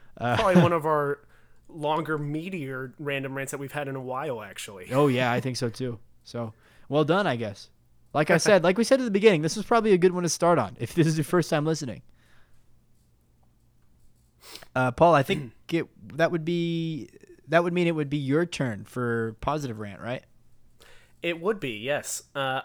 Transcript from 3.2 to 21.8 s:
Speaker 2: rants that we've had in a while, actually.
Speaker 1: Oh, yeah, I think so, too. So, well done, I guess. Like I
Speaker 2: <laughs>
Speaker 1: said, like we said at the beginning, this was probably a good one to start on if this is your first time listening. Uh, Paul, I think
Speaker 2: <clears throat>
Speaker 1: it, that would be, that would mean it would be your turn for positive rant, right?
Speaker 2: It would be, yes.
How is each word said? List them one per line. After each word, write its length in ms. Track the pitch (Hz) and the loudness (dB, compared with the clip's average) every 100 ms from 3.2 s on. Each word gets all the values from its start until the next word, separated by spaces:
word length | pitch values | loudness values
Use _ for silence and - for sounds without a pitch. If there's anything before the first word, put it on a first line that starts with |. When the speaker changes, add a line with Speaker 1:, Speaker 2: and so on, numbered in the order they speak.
| 135 135 | -6 -8
Speaker 2:
rants 160 | 135 | -8
that 60 | 143 | -8
we've 140 | 139 | -8
had 160 | 147 139 | -8 -8
in 80 | 135 | -8
a 60 | |
while, 400 | 127 127 151 117 | -8 -6 -6 -8
actually. 480 | 101 95 - 98 92 | -10 -14 -14 -14 -2
Speaker 1:
Oh, 160 | 131 147 | 2 4
yeah, 240 | 123 127 | 4 2
I 80 | 120 | 0
think 180 | 131 123 | -2 -4
so, 120 | 120 | -4
too. 300 | - 127 110 - _ | -4 -8 -8 -14 _
So, 300 | - 120 117 - _ - - | -14 -10 -10 -12 _ -20 -4
well 140 | 143 | 0
done, 220 | 151 180 190 | 2 2 0
I 100 | 120 | -2
guess. 340 | 110 98 - _ _ _ _ | -6 -10 -18 _ _ _ _
Like 160 | - 156 | 0 2
I 80 | 170 | 2
Speaker 2:
<laughs> 0 | |
Speaker 1:
said, 260 | - 196 | 6 4
like 140 | 165 190 | 4 2
we 60 | |
said 160 | 226 269 | 4 4
at 60 | 247 | 4
the 60 | |
beginning, 300 | 202 220 170 | 4 6 6
this 140 | 156 220 | 2 -4
was 100 | - | 2
probably 280 | 233 220 | 2 6
a 40 | 185 | 6
good 140 | 185 | 6
one 100 | 180 | 2
to 60 | 170 | -2
start 300 | - 175 170 | 2 4 4
on 160 | 101 - | 2 -4
if 140 | 117 | -4
this 140 | - 160 | 2 2
is 100 | 160 | 2
your 60 | 147 | 0
first 240 | 180 160 | 0 2
time 160 | 156 151 | 0 0
listening. 380 | 156 131 95 - - _ - - - _ _ _ _ _ _ _ _ _ _ _ _ _ _ - _ _ _ - - - - | -2 -6 -10 -16 -20 _ -20 -20 -20 _ _ _ _ _ _ _ _ _ _ _ _ _ _ -20 _ _ _ -20 -20 -8 -2
Uh, 160 | 127 | -2
Paul, 240 | 123 170 156 | 4 6 6
I 80 | |
think 300 | 135 190 127 - | 4 -2 -6 -14
Speaker 2:
<clears throat> 80 | - | -6
Speaker 1:
it, 160 | 165 - _ 110 127 | -4 -4 _ -12 -2
that 140 | 165 | 0
would 140 | 170 156 | 0 -2
be, 640 | 175 170 165 165 156 107 - - - - | -2 -2 -2 -4 -6 -10 -18 -20 -20 0
that 160 | 160 | 2
would 100 | 175 | 2
mean 140 | 175 170 | 2 0
it 80 | 160 | 0
would 140 | 147 | -2
be 80 | 147 | -2
your 280 | 135 143 170 | 0 2 0
turn 400 | - 135 101 107 | -2 -4 -6 -10
for 500 | - 120 117 113 - | -6 -2 -2 -4 -4
positive 380 | - 151 143 107 | -4 -4 -4 -8
rant, 220 | 104 95 | -12 -12
right? 220 | 98 120 - _ - - - _ - - - _ | -10 -10 -12 _ -20 -20 -20 _ -20 -20 -20 _
Speaker 2:
It 160 | 170 170 | -6 -4
would 200 | 175 214 | -4 -4
be, 120 | 139 | -6
yes. 520 | 107 | -6